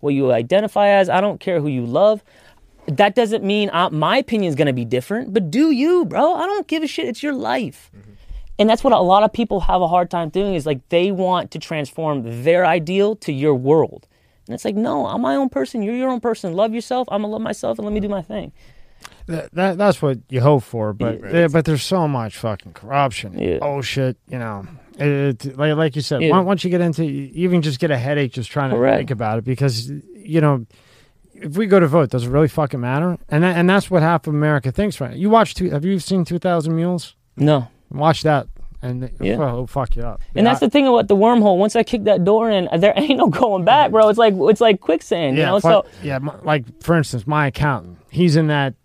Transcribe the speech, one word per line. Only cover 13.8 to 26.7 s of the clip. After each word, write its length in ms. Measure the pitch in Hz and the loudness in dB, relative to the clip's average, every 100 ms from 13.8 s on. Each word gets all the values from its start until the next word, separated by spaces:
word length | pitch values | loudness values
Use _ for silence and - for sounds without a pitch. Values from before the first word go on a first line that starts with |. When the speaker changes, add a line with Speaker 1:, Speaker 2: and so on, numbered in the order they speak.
| 123 - _ _ _ _ - | 2 -4 _ _ _ _ -14
Speaker 1:
And 80 | |
it's 100 | 220 | -8
like, 120 | - 202 | -6 -4
"No, 300 | 233 285 240 | -2 -2 -4
I'm 140 | - | -4
my 140 | 262 | -2
own 140 | 277 262 | -2 -2
person. 340 | 277 262 240 | -4 -6 -6
You're 140 | 202 240 | -6 -4
your 120 | 262 | -4
own 100 | 247 | -4
person. 320 | 240 220 185 | -4 -6 -6
Love 180 | 170 220 | -2 -2
yourself. 360 | 226 - 254 247 | -2 -6 -6 -4
I'm 120 | 202 | -4
gonna 100 | 208 | -4
love 100 | 214 | -6
myself, 360 | 220 208 233 226 | -8 -6 -6 -6
and 40 | |
let 80 | 208 | -6
me 60 | 208 | -6
do 100 | 202 | -4
my 140 | 196 | -6
thing." 300 | 160 214 147 - - - - _ - - - | -8 -12 -12 -18 -20 -20 -20 _ -20 -20 -10
Speaker 3:
That, 260 | 165 - | -10 -8
that, 220 | 165 190 175 | -2 -2 2
that's 220 | 202 - | 0 2
what 180 | 147 127 - | 0 -4 -6
you 100 | 131 | 0
hope 220 | 131 143 | 2 2
for, 300 | - 117 107 | 0 -6 -6
but, 280 | 104 117 - | -4 -6 -6
Speaker 1:
Yeah. 100 | 104 170 | -2 0
Speaker 3:
yeah, 80 | 170 | 2
but 160 | 156 | 2
there's 180 | 160 147 | 0 -2
so 240 | - 190 156 | -2 -2 0
much 300 | 135 110 - | -2 -6 -6
fucking 340 | 117 101 92 | -6 -6 -12
corruption. 640 | 80 107 139 135 - 104 90 | -18 -4 0 0 -2 -10 -6
Speaker 1:
Yeah. 200 | 87 82 | -2 -2
Speaker 3:
Oh, 220 | 147 143 | -2 -4
shit, 340 | 120 135 131 - - | -6 -2 -4 -4 -10
you 100 | 127 | -10
know. 260 | 113 104 95 143 _ - | -8 -10 -14 -20 _ -4
It, 460 | 143 143 139 123 | 0 0 0 -2
it, 140 | 139 131 | -8 -2
like, 160 | 151 151 | 0 2
like 200 | 160 135 | 0 -2
you 60 | |
said, 200 | 131 143 | -4 0
Speaker 1:
Yeah. 80 | 160 180 | 2 2
Speaker 3:
on-, 100 | 185 | 2
once 160 | 196 | -2
you 80 | 185 | -2